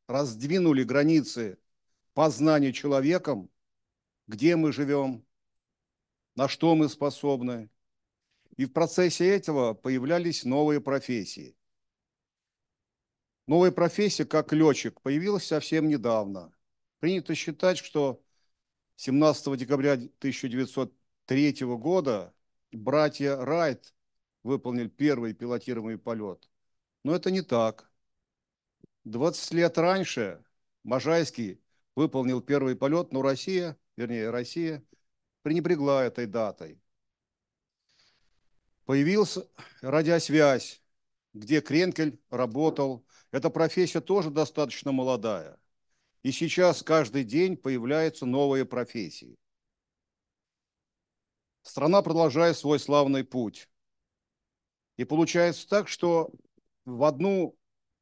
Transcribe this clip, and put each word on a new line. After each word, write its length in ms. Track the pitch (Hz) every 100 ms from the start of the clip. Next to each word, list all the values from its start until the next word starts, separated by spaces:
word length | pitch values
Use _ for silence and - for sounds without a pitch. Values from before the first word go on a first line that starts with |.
| -
раздвинули 800 | 131 143 110 139 185 170 135
границы 760 | 117 139 151 160 - 120 107 92 _ _ _ _ _
познания 580 | - 156 117 156 151 135
человеком, 800 | 117 147 139 139 180 170 110 90 _ _ _ _ _ _ _ -
где 280 | 107 156
мы 160 | 170 156
живем, 540 | 120 143 143 135 117 - _ _ _ _ _ _ _ _ _ _
на 120 | - 135
что 280 | - 165
мы 160 | 160 151
способны. 800 | - 143 - 147 135 123 117 110 _ _ _ _ _ _ _ _ -
И 80 | 131
в 60 |
процессе 540 | 160 170 - 180 - 180
этого 460 | 196 165 147 120
появлялись 720 | 107 127 131 131 170 170 -
новые 360 | 123 139 151 147
профессии. 760 | 135 139 - 117 90 - 127 - _ _ _ _ _ _ _ _ _ _ _ _ _ _ _ _ _ _ -
Новая 260 | 165 180
профессия, 540 | 175 170 - 208 - 151
как 260 | 156 -
летчик, 480 | 156 156 127 117 -
появилась 460 | 135 143 196 202 -
совсем 420 | 156 - 160 156
недавно. 640 | 147 117 110 98 95 85 _ _ _ _ _
Принято 340 | 160 185 -
считать, 440 | 156 - 147 185 185
что 440 | - 151 139 120 _ _ _ _ _ _ _ -
семнадцатого 600 | - 135 156 139 143 135
декабря 400 | 123 139 143 131 131 -
тысяча 300 | 139 - 131
девятьсот 460 | 123 123 - 127 - _ _
третьего 520 | - 131 147 135 127 120
года 560 | 139 185 139 104 87 _ _ _ _
братья 640 | 113 107 147 151 143 139 139
Райт 580 | 123 170 160 120 _ _ _ _ _ _
выполнили 460 | 113 135 123 123 113
первый 460 | - 147 127 117
пилотируемый 640 | 104 120 120 127 117 113 110
полет. 500 | 120 110 104 90 _ _ _ _ _ _
Но 100 | 135
это 160 | 175 185
не 120 | 190
так. 480 | 165 120 113 - _ _ _ _ _ _ _ _ _ _ - _
Двадцать 480 | 110 117 156 147 -
лет 240 | 165 170 165
раньше 680 | 170 190 180 - 101 85 _ _ _ _
Можайский 760 | 107 127 127 165 165 - 104 - _ _ _ -
выполнил 440 | 156 135 127 127
первый 360 | 120 143 135 123
полет, 360 | 139 165 175
но 100 | 135
Россия, 540 | 135 135 - 185 170 147 _ -
вернее, 340 | 117 117 110
Россия 540 | 120 117 170 165 151 - _ _ _ _ _
пренебрегла 600 | 147 165 156 165 143 139
этой 220 | 123 - 117
датой. 540 | 117 107 - 80 78 _ _ _ _ _ _ _ _ _ _ _ _ _ _ _ _ _ _ _ _
Появилась 520 | - 139 147 208 190 185 - - - _
радиосвязь, 1000 | 131 151 160 170 - 151 147 123 - - _ _ _ _ _
где 260 | 107 104 151
Кренкель 600 | 143 151 180 - 156 123 _
работал. 720 | 123 123 123 156 151 139 123 - _ _
Эта 180 | 139 151
профессия 500 | 156 160 - 170 165
тоже 300 | - 185 156
достаточно 640 | 147 151 - 139 - 143
молодая. 640 | 131 127 123 113 95 78 - _ _ _ _ _ _
И 80 | 131
сейчас 520 | 135 170 175 180 156
каждый 420 | - 160 123 139
день 320 | 117 139 185 170
появляются 720 | 135 127 117 151 160 160 123
новые 380 | 131 143 135
профессии. 720 | 127 123 120 117 85 - 60 57 _ _ _ _ _ _ _ _ _ _ _ _ _ _ _ _ _ _ _ _ _ _
Страна 400 | - - 147 196
продолжает 540 | 170 160 160 139 170 160
свой 220 | 143 147
славный 460 | - 143 139 135
путь. 440 | 127 127 107 - - _ _ _ _ _ _ _ _ _ _ _ _ -
И 80 |
получается 640 | 123 156 160 175 175 165 -
так, 200 | 202 -
что 420 | - 175 165 - - _ _ _ _
в 180 | 127 120
одну 520 | 151 135 190 190 165 - _ _ _ _